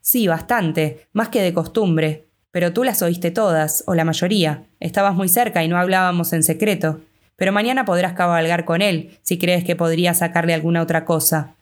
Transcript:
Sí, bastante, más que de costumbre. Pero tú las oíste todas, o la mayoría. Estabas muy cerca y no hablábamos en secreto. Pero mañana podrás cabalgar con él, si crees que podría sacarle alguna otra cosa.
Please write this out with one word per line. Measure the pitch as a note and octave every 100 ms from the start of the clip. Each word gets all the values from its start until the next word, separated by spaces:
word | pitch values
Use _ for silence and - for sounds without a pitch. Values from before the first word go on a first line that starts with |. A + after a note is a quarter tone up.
Sí, | - B3+ G3+
bastante, | E3 - A#3+ E3 D#3 D#3 D3+ _
más | G#3 A3+
que | A#3+
de | F#3
costumbre. | F3 D#3+ - G3+ D#3+ D#3 D#3 _ _ _
Pero | F3+ F3
tú | F3+
las | B3+ G#3+
oíste | F3 F3 F3
todas, | F3+ G#3 D#3+ D#3 - -
o |
la | F3
mayoría. | D#3+ D#3+ F3+ G#3 D#3 D3 - _
Estabas | D#3+ F#3 G3
muy | F3+ F#3+
cerca | A#3+ A#3 G3+
y | E3
no | F3
hablábamos | F3+ F#3 F#3 F3 E3
en | E3
secreto. | D#3 D#3+ G#3+ F#3+ D#3+ D#3 - _ _
Pero | _ F#3+
mañana | G3+ A3+ C4 G#3+
podrás | F3+ F3+
cabalgar | F3 F3 E3+ D#3+ E3+ E3
con | E3+
él, | G#3 E3 D#3 -
si | - F3
crees | F3 F3+
que | F3
podría | E3+ E3+ E3 F3
sacarle | F3 E3+ F3 E3
alguna | E3 E3 E3+
otra | D#3 E3 D#3+
cosa. | E3 - D#3+ C#3+ _